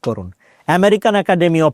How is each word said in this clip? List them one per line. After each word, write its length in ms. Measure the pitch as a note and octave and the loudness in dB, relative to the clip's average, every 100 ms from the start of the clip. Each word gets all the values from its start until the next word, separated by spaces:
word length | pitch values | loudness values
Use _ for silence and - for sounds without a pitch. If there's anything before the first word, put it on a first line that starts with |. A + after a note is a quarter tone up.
করুন। 300 | - G#2+ F#2 - _ _ - | -8 -8 -12 -18 _ _ -2
আমেরিকান 480 | F3 G3+ G#3+ A3+ | 2 2 2 0
একাডেমি 480 | G3+ F#3+ F#3 E3+ E3 | -2 0 0 0 2
অফ 100 | D#3 | 0